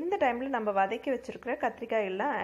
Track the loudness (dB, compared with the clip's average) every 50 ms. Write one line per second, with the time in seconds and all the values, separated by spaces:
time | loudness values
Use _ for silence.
0 | -2 -2 0 4 4 2 2 2 -2 -2 -2 0 0 2 4 4 4 4 2 -2
1 | -2 -2 -2 -2 -2 -8 -12 -10 -4 -4 -4 0 0 -2 -2 -2 -6 0 0 0
2 | 2 0 0 0 0 0 0 0